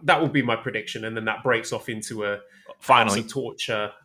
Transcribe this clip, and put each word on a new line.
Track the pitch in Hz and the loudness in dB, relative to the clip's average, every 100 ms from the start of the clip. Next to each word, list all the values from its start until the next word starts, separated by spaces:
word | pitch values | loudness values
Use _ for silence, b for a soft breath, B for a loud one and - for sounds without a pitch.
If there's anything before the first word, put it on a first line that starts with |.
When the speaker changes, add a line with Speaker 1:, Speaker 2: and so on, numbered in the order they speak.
Speaker 1:
that | 156 156 | 2 4
will | 156 | 4
be | 139 | 2
my | 120 113 | 2 -2
prediction, | 131 110 - 117 | -2 -6 -8 -8
and | 110 113 | -6 -4
then | 110 | -4
that | 104 | -2
breaks | 127 117 113 | 0 0 0
off | 117 - | -6 -6
into | 110 107 110 104 | -8 -8 -4 -4
a | 101 - B B - | -4 -8 B B -14
Speaker 2:
Finally. | - 123 110 101 | 6 6 6 2
Speaker 1:
House | 113 | -2
of | |
Torture, | 139 120 - - 110 104 - | -6 -6 -8 -4 -2 -4 -8